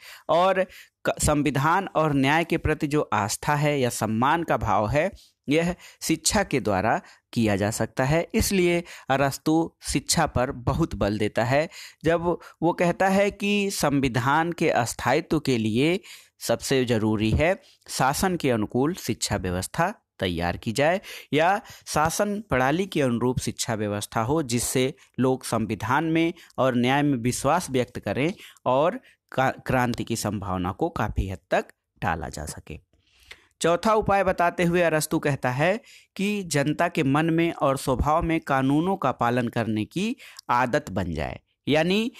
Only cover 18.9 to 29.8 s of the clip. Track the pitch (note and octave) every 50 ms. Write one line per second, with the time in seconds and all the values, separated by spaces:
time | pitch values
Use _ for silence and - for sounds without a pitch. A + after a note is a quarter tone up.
18.9 | F#3 - - - A2+ - - - G#2+ G2 F#2 F#2 F2 F2+ F2+ - - - E3 F#3
19.9 | A3+ - _ _ _ _ F#2+ F#2+ F2+ E2 F2 F2 F2 - - A#2 G#2+ F#2+ C#3 D#3
20.9 | F3 G3 - - - - - _ - C#3+ D#3 F3 G3 G#3+ - - - - _ -
21.9 | - D#3 D3+ E3 - - G#3 G#3 G3+ G3+ A3 _ - B2+ B2+ C3 D3 E3+ G3+ G3
22.9 | - D#3+ C#3 B2+ A#2+ A2+ A2+ B2+ B2+ - - A#2+ G#2 - - - A#2 G#2 G#2+ G#2
23.9 | G2+ G#2 G#2 - - A#2 A2+ A2 D3 E3 D#3 B2 A#2 A#2+ - - - C3+ B2+ C3
24.9 | B2+ - - _ _ - B2 C3 C3 B2 - - - A2+ A2+ F#2 G#2+ F2+ - G#2
25.9 | C3 D3 E3 D#3+ D#3+ E3 E3 E3+ F3 - - - - - B2 C3 B2 B2 A#2+ B2
26.9 | C3 C#3+ D3 D3 C#3 A#2+ A2+ B2 A#2+ - - C#3 D#3 F3+ - - C3 B2+ A#2+ -
27.9 | _ - - - G2 A2 C3+ E3 G#3+ - - - - - _ B2+ B2+ C3+ D3 F3
28.9 | G#3 C4 - - _ _ _ _ - - C3 C3 - - - - B2+ B2+